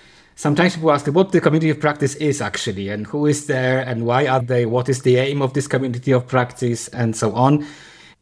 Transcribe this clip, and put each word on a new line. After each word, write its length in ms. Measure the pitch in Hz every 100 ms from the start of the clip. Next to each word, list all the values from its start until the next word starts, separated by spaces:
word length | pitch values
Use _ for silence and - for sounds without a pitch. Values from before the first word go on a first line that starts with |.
| - - _ -
sometimes 400 | 147 147 175 175
people 160 | 160
ask 140 | 143 -
what 260 | 156 190
the 80 | 175
community 300 | 156 156 160
of 100 | 151
practice 340 | 151 143 139
is 260 | - 151 135
actually, 480 | 104 - - 98 98
and 160 | 104 107
who 180 | 147 147
is 200 | 147 -
there, 340 | 131 127 131
and 260 | 127 113 117
why 220 | 123 143
are 120 | 131
they, 240 | 123 123
what 240 | 117 123 123
is 140 | 127
the 140 | 131 127
aim 260 | 135 143
of 120 | 131
this 120 | 135 -
community 460 | 131 131 120 135
of 160 | 127 123
practice, 580 | 127 123 - 123 113 -
and 280 | - 117 110
so 160 | 110
on. 320 | 101 131 147 147 - - - - _